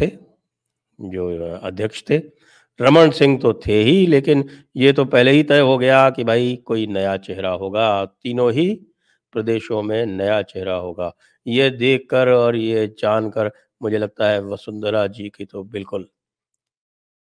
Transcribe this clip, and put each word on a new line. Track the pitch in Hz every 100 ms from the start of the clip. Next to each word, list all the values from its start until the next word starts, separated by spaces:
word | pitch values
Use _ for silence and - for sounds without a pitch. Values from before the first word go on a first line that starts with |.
थे, | 165 - _ _ _ _ _ _ _ -
जो | 101 92 90 85 85 90
अध्यक्ष | 95 92 107 - -
थे, | 151 - _ _ _ _ -
रमन | 123 160 160
सिंह | - 143 131
तो | 127 104 -
थे | 107
ही, | 110 190 180
लेकिन | 139 143 143 139 - _ 131
ये | 135
तो | 139 131
पहले | 127 127
ही | 147
तय | 147 147
हो | 131 131
गया | 127 131 135
कि | 127
भाई, | 117 117 123 123
कोई | - 113 107
नया | 98 98 98
चेहरा | 98 95 95
होगा, | 90 95 104 113 101
तीनों | 95 _ 123 120 123
ही | 120 180 220 _ _ _ _ _
प्रदेशों | 117 110 113 - 107
में | 107 110 117
नया | 95 98 107
चेहरा | 95 95 95 92
होगा। | 90 85 87 - _ _ 120
ये | 120 135
देखकर | 123 127 131 - 131 127
और | 123 120 117
ये | 113 110 107 107
जानकर | 107 110 110 110 104 - _ -
मुझे | 110 107
लगता | 104 - 107
है | 104
वसुंधरा | 98 101 - 107 107 107 101
जी | 107 101
की | -
तो | 101 101
बिल्कुल | 101 104 95 98 90 _ _ _ _ _ _ _ _ _ _ _